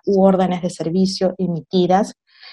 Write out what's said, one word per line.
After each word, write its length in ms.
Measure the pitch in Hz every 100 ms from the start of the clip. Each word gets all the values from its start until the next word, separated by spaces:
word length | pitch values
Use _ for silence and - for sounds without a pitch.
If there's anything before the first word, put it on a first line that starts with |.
| -
u 180 | 196
órdenes 380 | 196 185 185 180
de 80 | 175
servicio 640 | - 160 180 190 - 185 185
emitidas 720 | 180 165 - 185 180 185 233 - _ _ -